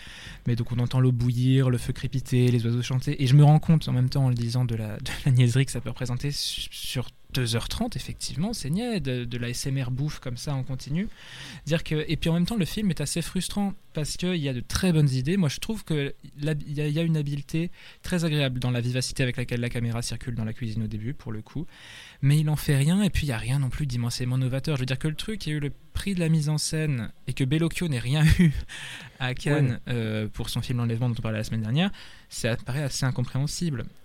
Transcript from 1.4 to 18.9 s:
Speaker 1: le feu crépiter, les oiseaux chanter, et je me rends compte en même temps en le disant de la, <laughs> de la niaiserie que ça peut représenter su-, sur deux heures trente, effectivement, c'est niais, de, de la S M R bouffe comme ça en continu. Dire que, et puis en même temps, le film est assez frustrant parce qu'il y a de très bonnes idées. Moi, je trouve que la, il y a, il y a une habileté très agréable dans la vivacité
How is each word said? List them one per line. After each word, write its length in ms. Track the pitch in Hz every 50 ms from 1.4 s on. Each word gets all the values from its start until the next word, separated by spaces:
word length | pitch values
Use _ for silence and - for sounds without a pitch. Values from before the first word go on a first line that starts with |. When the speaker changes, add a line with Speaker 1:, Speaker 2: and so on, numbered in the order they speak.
| 127 131 131 135 131 127
Speaker 1:
le 80 | 123 120
feu 140 | - - 120
crépiter, 580 | - - 127 - 131 - - 131 123 123 123
les 120 | 120 120 113
oiseaux 200 | 117 120 123 117
chanter, 400 | - 131 127 - 147 147 - 139
et 20 |
je 100 | 123 135
me 80 | 147 147
rends 140 | 147 151
compte 300 | 151 - - 160 156 -
en 40 | 135 127
même 160 | 123 127 131
temps 160 | - 143 135
en 40 | 127
le 60 | 123
disant 300 | 117 117 113 117 127 123
de 100 | 117 117
la, 220 | 110 110 107 101
<laughs> 0 |
de 120 | - 131 - - - -
la 60 | 147
niaiserie 340 | 127 131 127 120 117 131 135
que 60 | -
ça 100 | - 120
peut 80 | 120 117
représenter 400 | 117 - 131 120 123 120 139 143
su-, 400 | 139 - - - - - - - -
sur 320 | - - - - 131 113 - - - - -
deux 240 | - 135 123 113 120
heures 140 | 113 - -
trente, 260 | - - 226 240 -
effectivement, 560 | 131 - - - - - - 123 131 180 226
c'est 180 | 226 - - 131
niais, 300 | 160 208 247 240 226 180
de, 240 | 135 135 127 123 120
de 140 | 117 123
la 100 | 120 123
S 180 | 120 120 - -
M 140 | 139 135 135
R 100 | 127 123
bouffe 280 | 131 127 147 151 - -
comme 160 | - 135 127
ça 180 | 117 - 151 139
en 100 | 131 131
continu. 440 | - 131 123 - - 147 175 220 214 - - - - - - - - - - -
Dire 200 | - 165 151 -
que, 180 | - 156 151 156 -
et 80 | 156
puis 120 | - - 165
en 40 | 165
même 120 | 175 175
temps, 120 | - 233
le 80 | 214 160
film 240 | - - 214 214 185
est 100 | 156 -
assez 220 | 143 - - 170
frustrant 520 | 156 - - 170 - - - 202 202 196 190 - - - -
parce 240 | 160 147 - -
qu'il 180 | - 180 180 185
y 140 | 165 139 139
a 40 | 127
de 60 | 120
très 320 | - - - - 190 180
bonnes 180 | 160 156 147 135
idées. 280 | 131 131 127 151 185
Moi, 100 | 202 165
je 120 | 135 - -
trouve 260 | - - 226 196 -
que 280 | - 160 147 139 135 - - - 139 - 143
la, 100 | 143 156
il 220 | 156 143 - 143 143
y 80 | 147
a, 60 | 147
il 60 | 151 147
y 60 | 165
a 40 | 170
une 120 | 165 160
habileté 560 | 156 143 143 147 143 - - - 160 170 175 - - - - - - -
très 220 | - 185 170 165
agréable 340 | 165 151 151 143 131 127 127
dans 120 | 123 123
la 100 | 123 120
vivacité 420 | 117 123